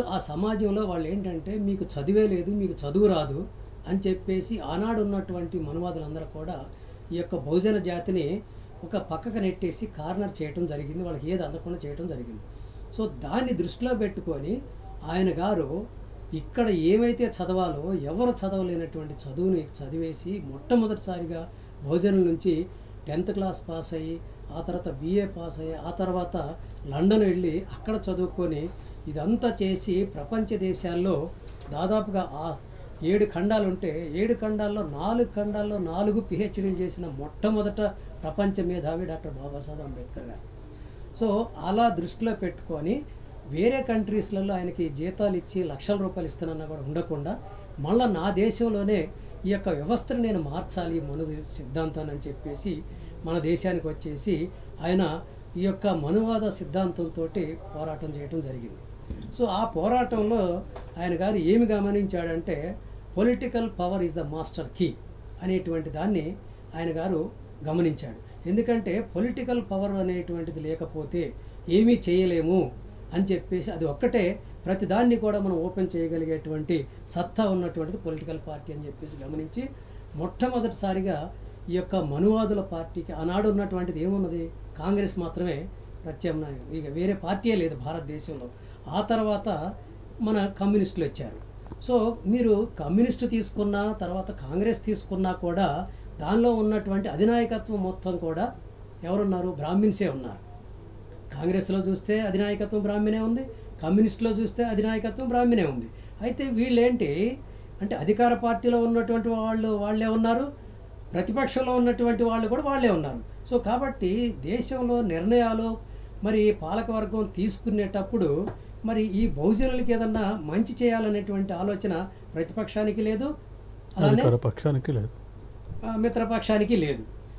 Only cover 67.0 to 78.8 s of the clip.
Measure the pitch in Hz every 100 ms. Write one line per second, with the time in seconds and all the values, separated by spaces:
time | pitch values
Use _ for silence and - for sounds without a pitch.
67 | 190 160 196 - - - 147 170 165 -
68 | 123 110 - - 170 214 233 226 190 202
69 | 240 175 240 262 247 240 - 190 202 196
70 | 185 180 170 170 160 156 156 160 160 156
71 | 147 175 143 - - - - 185 226 240
72 | 180 180 185 170 156 185 - - - -
73 | - 170 196 180 - 180 180 160 160 143
74 | 240 240 180 208 - - 170 190 175 202
75 | 247 233 214 208 196 170 180 190 180 170
76 | 165 165 160 156 156 156 151 160 135 -
77 | - 175 175 - 208 185 175 170 160 -
78 | 160 156 156 160 160 147 160 147